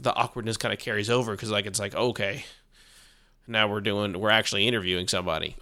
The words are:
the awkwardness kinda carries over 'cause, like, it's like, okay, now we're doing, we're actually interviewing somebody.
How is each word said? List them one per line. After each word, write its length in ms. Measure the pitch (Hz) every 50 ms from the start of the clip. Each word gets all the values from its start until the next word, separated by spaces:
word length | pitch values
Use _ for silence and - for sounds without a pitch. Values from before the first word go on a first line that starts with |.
the 120 | 131 123 -
awkwardness 440 | - 120 120 - 127 107 113 110 -
kinda 180 | - 110 104
carries 340 | - - 123 110 104 107 110
over 260 | 117 127 123 113 101 95
'cause, 120 | - 107
like, 160 | 107 101 101
it's 140 | 104 95 101
like, 160 | 101 101 -
okay, 500 | 85 117 123 110 - 104 98 104 131 - - - - _ _ _ - - - - - - - _ _ _ _ _ _ _ -
now 200 | 113 110 110 104
we're 140 | 104 104
doing, 380 | 101 110 101 101 104 101 87 90
we're 100 | 107 107
actually 380 | 110 110 110 - - 101 101 120
interviewing 400 | 120 110 90 90 90 90 92 -
somebody. 480 | - 92 90 87 80 78 80 - - -